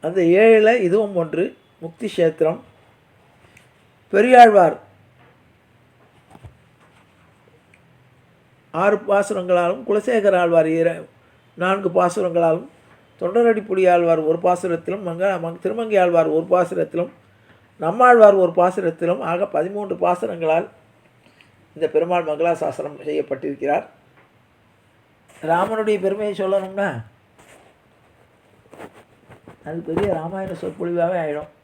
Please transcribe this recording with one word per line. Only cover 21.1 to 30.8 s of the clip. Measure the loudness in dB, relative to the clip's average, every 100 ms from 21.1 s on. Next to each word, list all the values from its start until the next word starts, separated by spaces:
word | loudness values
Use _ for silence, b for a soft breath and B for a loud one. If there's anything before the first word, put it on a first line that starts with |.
| _ b b b b _ -6
இந்த | -6
பெருமாள் | -6 -4 -4 -4
மங்களாசாசனம் | -4 -4 -4 -6 -8 -12 -12
செய்யப்பட்டிருக்கிறார். | -10 -8 -6 -8 -10 -8 -4 -6 -6 _ _ _ _ _ _ _ _ _ _ _ _ _ _ -14
ராமனுடைய | -4 -2 -2 -2 -2 -2
பெருமையை | -2 -4 -6 -4
சொல்லணும்னா | -2 -2 -4 -6 -6 -6 -14 _ _ _ _ -20 _ _ _ _ _ _ _ _ _ _ _ -20 -20 _ _ _ _ -20 -20 -20 -14
அது | -12
பெரிய | -6 -4 -2
ராமாயண | -4 -6 -10 -10
சொற்பொழிவாகவே | -10 -10 -8